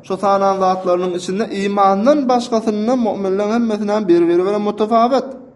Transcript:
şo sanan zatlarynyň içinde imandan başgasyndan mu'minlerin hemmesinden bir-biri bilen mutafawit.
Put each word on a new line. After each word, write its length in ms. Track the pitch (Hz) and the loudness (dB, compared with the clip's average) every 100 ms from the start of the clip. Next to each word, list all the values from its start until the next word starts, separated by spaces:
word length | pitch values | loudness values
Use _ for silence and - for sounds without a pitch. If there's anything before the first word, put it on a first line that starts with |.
şo 140 | - 190 | -6 -2
sanan 380 | 202 196 196 190 | 0 2 2 2
zatlarynyň 540 | 185 185 185 180 180 175 | 0 0 0 0 -2 -4
içinde 260 | 180 190 220 196 | -6 -4 -4 -4
imandan 560 | 202 202 196 196 233 302 254 | -2 2 2 4 2 2 2
başgasyndan 720 | 247 240 220 233 208 214 262 | 0 0 -2 -2 -2 -2 0
mu'minlerin 520 | 220 202 190 190 208 | -2 -2 -2 -2 0
hemmesinden 560 | 233 233 208 208 208 196 | 0 -2 -2 -2 -2 2
bir-biri 360 | 170 170 175 185 | 2 4 2 0
bilen 160 | 208 | 0
mutafawit. 680 | 208 208 214 226 240 269 - - - | -2 -2 0 2 2 0 -2 -14 -18